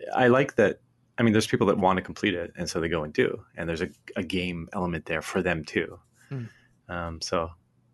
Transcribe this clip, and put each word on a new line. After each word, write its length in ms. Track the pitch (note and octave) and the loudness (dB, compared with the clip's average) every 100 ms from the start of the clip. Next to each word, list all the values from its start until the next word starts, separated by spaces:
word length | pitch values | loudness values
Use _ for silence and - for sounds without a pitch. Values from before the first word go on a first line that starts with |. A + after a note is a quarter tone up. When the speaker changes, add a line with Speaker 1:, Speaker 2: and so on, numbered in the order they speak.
| - - | -4 2
Speaker 1:
I 120 | B2+ | 6
like 280 | B2+ D3 - | 6 4 4
that. 240 | G2+ - _ _ _ - | 2 2 _ _ _ 0
I 60 | |
mean, 80 | A#2 | 4
there's 140 | G#2+ G#2+ | 4 2
people 200 | A#2+ G2+ | 2 2
that 100 | G2 | 4
wanna 240 | F#2 F#2+ | 4 2
complete 320 | - F2 G#2 | 0 -2 -2
it, 180 | F2 E2+ - | 0 -4 -6
and 120 | E2+ | -6
so 100 | F2 | -2
they 80 | D#2+ | -2
go 140 | E2 | -2
and 100 | D2+ | -2
do. 300 | - - - - - | 0 0 0 -10 -8
And 100 | E2 | -4
there's 140 | E2 | -4
a, 80 | F2+ - - - | -6 -8 -14 -8
a 80 | |
game 440 | E2+ F#2+ F2+ E2+ E2 | -4 -4 -4 -6 -8
element 320 | G2+ F2+ E2 - | -6 -4 -4 -4
there 160 | D#2+ | -6
for 200 | - G2 | -4 -2
them, 220 | F2+ E2 D2+ | 0 -2 -2
too. 340 | - E2 - _ _ - | -4 -4 -6 _ _ -14
Speaker 2:
Hmm. 140 | C3+ A2+ - _ _ - | -12 -12 -16 _ _ -12
Speaker 1:
Um, 320 | F2 E2+ E2 | -8 -8 -8
so 300 | - F2+ E2 E2 _ _ _ | -4 -2 -2 -8 _ _ _